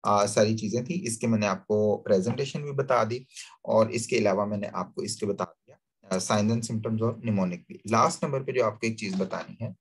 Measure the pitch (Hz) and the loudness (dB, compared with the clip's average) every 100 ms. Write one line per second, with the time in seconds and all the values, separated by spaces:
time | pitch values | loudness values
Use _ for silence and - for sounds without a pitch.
0 | - 104 104 117 107 110 107 120 123 175 | 4 4 4 4 4 2 -2 -4 -2 -4
1 | 120 113 120 110 104 95 - 104 107 101 | -4 -2 0 2 2 -2 0 2 2 0
2 | - 98 95 135 139 151 147 139 131 123 | 2 2 2 -2 -4 -6 -6 -4 2 2
3 | 110 123 - - - - - 110 110 110 | 2 -2 -8 -20 -20 -14 0 4 4 0
4 | 113 120 104 95 104 104 104 92 92 - | 0 2 2 2 0 -2 -4 -6 -6 -6
5 | 104 107 104 95 87 - _ 139 _ _ | -8 -4 -4 -2 -4 -6 _ -20 _ _
6 | 98 92 - 107 104 117 117 113 110 110 | -4 -4 0 2 4 2 0 -4 -2 0
7 | 113 113 117 101 92 87 _ - - 113 | 0 -2 -2 0 0 -4 _ -14 0 4
8 | 151 - 156 135 135 127 110 110 113 110 | 4 2 -4 -4 -2 0 0 0 -4 -4
9 | 101 95 92 90 - - 113 - | -6 -4 -4 -4 -10 -10 -10 -10